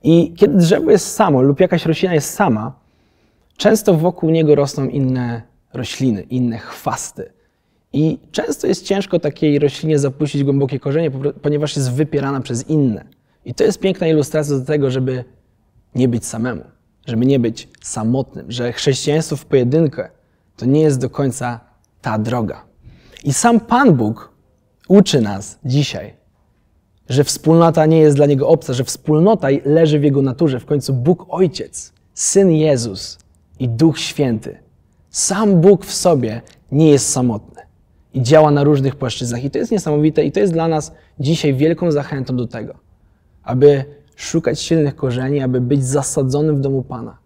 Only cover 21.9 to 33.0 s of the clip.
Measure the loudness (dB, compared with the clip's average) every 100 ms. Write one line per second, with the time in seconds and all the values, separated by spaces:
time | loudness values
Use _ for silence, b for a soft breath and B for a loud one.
21.9 | _ -6 -4 -4 -4 -6 -10 _ _ B
22.9 | B B B -4 0 2 0 0 2 4
23.9 | 4 0 -4 -14 _ _ _ _ _ 4
24.9 | 4 6 2 0 -4 -12 -12 -2 -2 -2
25.9 | -6 -14 -20 _ _ _ _ _ _ _
26.9 | _ -2 0 0 0 2 4 4 4 4
27.9 | 6 4 4 2 2 2 2 0 -6 -6
28.9 | -6 -2 2 4 2 0 -2 2 2 4
29.9 | 4 2 0 -2 0 -2 -2 -4 -4 -2
30.9 | -2 0 -2 -4 -2 -2 -2 -12 -14 -18
31.9 | _ _ -8 -2 2 4 4 2 0 -2
32.9 | -10